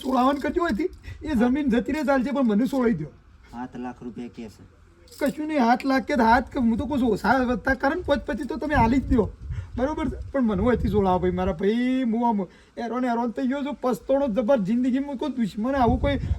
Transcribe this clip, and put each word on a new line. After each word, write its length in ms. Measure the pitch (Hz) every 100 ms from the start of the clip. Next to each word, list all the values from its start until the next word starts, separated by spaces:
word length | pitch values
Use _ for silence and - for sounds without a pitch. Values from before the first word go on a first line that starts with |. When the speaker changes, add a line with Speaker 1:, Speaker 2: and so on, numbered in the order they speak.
Speaker 1:
સોળાવાનું 400 | 262 254 254 285
કરજો 220 | 294 349 339
હતી. 180 | 208 349 - - -
એ 160 | - 240
જમીન 280 | 247 269 285 226
જતી 180 | - 294
રહે 60 | 277
ચાલશે, 240 | 277 247 277
પણ 140 | 247
મને 160 | 208 254
સોળાઈ 240 | 269 233 170
દ્યો. 140 | 151 - - - -
Speaker 2:
સાત 200 | 117 127 123
લાખ 180 | 123 123
રૂપિયા 320 | 123 110 120 110
કે 140 | 110
છે. 120 | - - - - _ - -
Speaker 1:
કશું 280 | 285 - 302
નહીં, 160 | 311
સાત 240 | 226 254 269
લાખ 120 | 269 -
કે 100 | 294 226
હાથ 260 | 247 262
કે 60 | 294 233
હું 100 | 208
તો 140 | 226
કહું 100 | 285
છું, 100 | 247 190
ઓછા 220 | 196 262 247
વધતા 240 | 247 - 262 277
કારણ 180 | 349 359
પોત 100 | 285 -
પછી 240 | 233 254
તો 80 | 311
તમે 140 | 302 294
હાલી 180 | 226 269
જ 80 | -
દ્યો. 120 | 262 190 - - - - -
બરોબર 300 | 262 311 302
છે? 80 | - -
પણ 120 | 269 233
મને 140 | 190
હોયથી 280 | 233 226 208
સોળાવો 240 | 208 190 180
ભાઈ, 140 | 180 180
મારા 180 | 185 165
ભાઈ. 400 | 196 233 247 262 254
હું 120 | 220 240
આમ 120 | 208 185 - - -
હેરાન 280 | 233 233 254
હેરાન 240 | 233 240
થઈ 160 | 220 262
ગયો 120 | 277
છું. 120 | 285 -
પસ્તાણો 460 | 254 240 - 269 277
જબર 320 | 202 220 277 185
જિંદગીમાં. 500 | 233 254 254 285 277
કોઈ 120 | 311 247
દુશ્મન 360 | 214 202 233
આવું 240 | 277 233 254
કોઈ 140 | 277 277 -